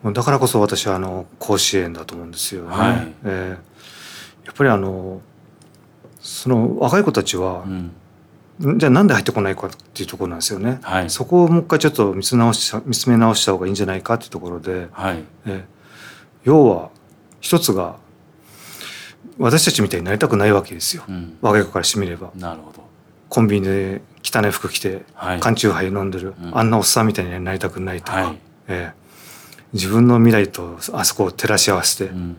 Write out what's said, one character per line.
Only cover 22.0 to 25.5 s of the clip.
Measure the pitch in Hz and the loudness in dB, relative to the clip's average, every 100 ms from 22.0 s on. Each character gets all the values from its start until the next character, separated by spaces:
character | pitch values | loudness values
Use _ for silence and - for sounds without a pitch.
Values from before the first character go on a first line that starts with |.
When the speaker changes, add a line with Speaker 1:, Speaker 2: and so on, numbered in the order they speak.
| 95 | -4
Speaker 1:
れ | 85 | -8
ば。 | 92 92 | -14 -12
Speaker 2:
な | 90 80 | -12 -12
る | |
ほ | 73 | -18
ど。 | - - _ _ _ _ | -20 -20 _ _ _ _
Speaker 1:
コ | - | 0
ン | 113 | 2
ビ | 101 | 2
ニ | 95 | 0
で | 98 95 98 - _ | -2 -4 -8 -14 _
汚 | - 117 104 | -4 0 0
い | |
服 | - 95 | -2 -6
着 | - | -6
て、 | 101 95 - | -6 -6 -14
Speaker 2:
は | - 90 90 | -12 -6 -2
い。 | |
Speaker 1:
缶 | 113 | 0